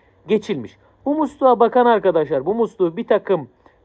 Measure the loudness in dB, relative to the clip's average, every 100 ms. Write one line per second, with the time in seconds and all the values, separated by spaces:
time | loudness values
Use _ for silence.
0 | _ _ -4 -4 -2 -8 -10 _ _ _
1 | -4 -2 -4 0 2 4 2 4 2 2
2 | 2 0 0 -2 -2 -2 -4 -2 -4 -2
3 | -2 0 0 -4 -4 _ _ _